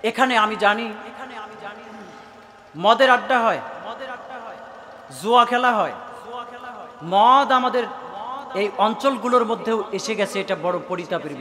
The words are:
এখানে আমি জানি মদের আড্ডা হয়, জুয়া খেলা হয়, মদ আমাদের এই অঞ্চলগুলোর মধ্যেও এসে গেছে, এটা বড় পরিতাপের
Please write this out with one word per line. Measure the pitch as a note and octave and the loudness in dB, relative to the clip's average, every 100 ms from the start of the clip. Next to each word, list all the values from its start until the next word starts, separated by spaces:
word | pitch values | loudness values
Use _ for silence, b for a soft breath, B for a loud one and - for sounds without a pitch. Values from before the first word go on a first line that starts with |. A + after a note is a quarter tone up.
| A3 | -2
এখানে | A3+ B3+ A#3 | 2 2 4
আমি | G#3+ G#3+ | 2 2
জানি | G#3 G#3+ A3+ G#3+ - - C4 A#3 G#3+ G#3+ G3+ G#3+ A3+ A3 F#3+ - - - - - - | 2 2 -4 -10 -16 -16 -16 -14 -16 -14 -16 -16 -18 -18 -18 -20 -20 -20 -20 -20 -18
মদের | D3+ G3+ A3+ C4 B3 | 2 4 6 6 6
আড্ডা | - B3 | 4 2
হয়, | A3+ D#3 - - G#3 A#3 C4 B3 - B3+ A3+ - - - - - - C3 | 2 0 -6 -12 -12 -12 -12 -14 -14 -14 -14 -16 -18 -20 -20 -20 -18 -8
জুয়া | F#3+ A#3+ A#3 | 4 4 6
খেলা | B3 B3+ A3 | 2 2 2
হয়, | D#3+ - - - - A#3+ A#3+ A#3+ B3 - F#3 - D#3+ | -2 -4 -14 -16 -14 -14 -14 -16 -16 -16 -16 -14 0
মদ | F#3+ A#3 C4 C4+ C4 | 6 8 8 6 2
আমাদের | B3 B3 A3 - - - A#3+ C4+ C#4+ F#3+ | 2 0 -2 -8 -12 -12 -12 -12 -8 -4
এই | G3+ - G#3 | -2 2 0
অঞ্চলগুলোর | A3+ C4+ B3+ A#3+ B3 A3+ | 2 0 0 2 2 2
মধ্যেও | A3 A3+ A3+ G3 F#3+ | -2 -2 -2 -2 -6
এসে | G#3 G#3+ | -4 -2
গেছে, | G3 G3 | -2 -2
এটা | F#3 F3+ | -4 -2
বড় | E3+ F3 - | -2 -4 -4
পরিতাপের | F3+ F3 E3+ D3 C3+ | -8 -4 -6 -6 -10